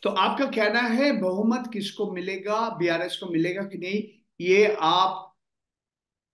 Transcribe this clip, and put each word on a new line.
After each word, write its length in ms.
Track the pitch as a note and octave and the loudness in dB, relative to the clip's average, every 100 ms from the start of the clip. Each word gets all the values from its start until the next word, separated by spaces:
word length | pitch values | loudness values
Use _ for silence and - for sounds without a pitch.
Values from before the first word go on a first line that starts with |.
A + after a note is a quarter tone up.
तो 80 | G3 | -4
आपका 360 | F#3+ G3+ A3+ C4+ | 2 2 2 -2
कहना 340 | A3 G#3 A#3 | 2 2 2
है 320 | B3 A#3 C#4+ | 2 2 2
बहुमत 580 | A3 F#3 F#3 A3+ B3 B3 | 2 0 0 0 0 -2
किसको 380 | G#3 G3 - G3 | -6 -6 -4 -6
मिलेगा, 580 | F3+ F3+ G3 G3 G#3+ A3+ | -4 -6 -6 -2 -2 -2
बीआरएस 480 | D#3 E3+ E3 F3+ - | 0 0 0 -2 -6
को 80 | F#3+ | -4
मिलेगा 340 | E3 E3+ F#3 | -2 0 -2
कि 140 | G3 F3 | -6 -8
नहीं, 300 | F3+ G#3 G#3 - _ - | -4 -4 -6 -12 _ -6
ये 360 | F3 F#3+ G#3 G#3 | 2 4 4 4
आप 520 | D#3+ F3+ F#3 F#3 - _ _ _ _ _ _ _ _ _ _ | 2 4 2 0 -12 _ _ _ _ _ _ _ _ _ _